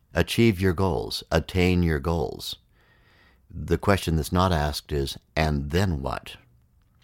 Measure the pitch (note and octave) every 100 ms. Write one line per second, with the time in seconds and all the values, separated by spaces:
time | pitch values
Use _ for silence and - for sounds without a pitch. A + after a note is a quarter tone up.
0 | _ - F2 - A#2 F2+ F#2+ E2 F#2+ C2
1 | G#1 - - E2 - F#2 F2+ F2+ E2+ D2+
2 | D2+ E2+ A#1+ - - - _ _ _ _
3 | _ _ _ _ _ D#2+ D2+ E2 - G2
4 | - E2 C#2+ F2+ F#2 E2+ D2+ D2+ - D2
5 | C#2 - _ - D#2 D2 C#2+ E2 G2+ D2
6 | C2+ G1+ - - _ _ _ _ _ _